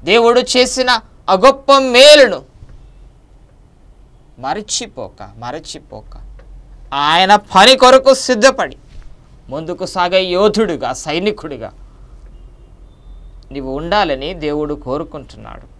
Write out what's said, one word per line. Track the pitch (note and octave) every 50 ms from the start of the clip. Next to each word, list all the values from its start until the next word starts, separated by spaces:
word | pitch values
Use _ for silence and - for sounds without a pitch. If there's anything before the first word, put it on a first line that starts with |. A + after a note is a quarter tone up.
| -
దేవుడు | E3+ G3 A#3 A#3 A#3 A#3+ B3
చేసిన | B3 - - B3+ B3 B3 - C4 B3+ B3 B3 A3+ - _ _ _ _ -
ఆ | F#3+
గొప్ప | F#3+ G#3+ C4+ C4+ C#4 - - C#4 C4+
మేలును | C4+ C4 A#3+ A#3+ C4+ D4 D4+ D4+ C4+ A3+ F3+ C3 - _ _ - - - - - - - - - - - _ _ _ _ _ _ _ _ _ _ _ _ _ _ _ - - _ - _ _ _ _ _ _ -
మరచిపోక, | A#2+ C3+ D#3 G3+ G#3+ - - - A#3+ G#3+ - - A2 F2+ - _ G2+ G2+ G#2 A2+
మరచిపోక, | A#2 A#2+ B2+ E3 D#3 - - C#3+ - - - G#2+ - - - - - - - - - - - - - - - - - - -
ఆయన | C#3 C#3+ D3 D#3+ F3 F#3+ F#3+ G#3
పని | G#3 G3+ - - F#3+ G3 A#3+ C4
కొరకు | C4 B3+ B3+ C4 C4 C4 C4 C4+
సిద్ధపడి | C4 - - B3+ G#3+ A3 C4 C4 - F#3 C#3 - - - - - - - - - - - _ - - _ -
ముందుకు | C3 D3+ D#3+ D#3+ F3+ - F#3
సాగే | E3+ - F#3 F3+ F3+ F3+ F#3
యోధుడిగా, | F#3+ F#3 F3 F3+ G3+ G#3+ G#3 G#3+ A3+ G3 E3 B2+ B2 B2 C3
సైనికుడిగా | - - D#3 D3 E3 F#3 G#3+ G#3 G#3 - E3 C#3+ A#2 A2 G2+ - - - - _ - - - - - - - - - - - - _ - _ - _ - - - _ _ - - - - - - - - -
నీవు | C3 C#3 C3 C3
ఉండాలని | C3 C#3+ D#3+ E3+ G3 G#3 G3+ D#3+ C#3+ C3 C3+ D#3 F#3
దేవుడు | E3+ D3+ D3+ D3 D3+ D3+ D3 C#3+
కోరుకుంటున్నాడు. | C#3 - B2+ C3 D3 E3 D3+ - D3+ B2+ - - - A2 A2+ A2 - - - - _